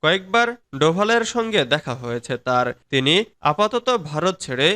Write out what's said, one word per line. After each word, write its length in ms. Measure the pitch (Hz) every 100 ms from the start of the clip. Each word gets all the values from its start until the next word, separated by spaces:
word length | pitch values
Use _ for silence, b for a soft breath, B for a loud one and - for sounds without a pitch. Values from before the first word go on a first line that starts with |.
কয়েকবার 460 | 151 190 185 220 240 240 _ 135
ডোভালের 480 | 151 170 214 233 226
সঙ্গে 360 | 233 226 214 131
দেখা 280 | 143 143 123
হয়েছে 380 | 120 120 - 123
তার। 300 | - 123 123 123 _
তিনি 260 | 135 131 170 226 _
আপাতত 460 | - 151 208 240 240 240
ভারত 320 | 151 147 175 180
ছেড়ে 280 | - 127 147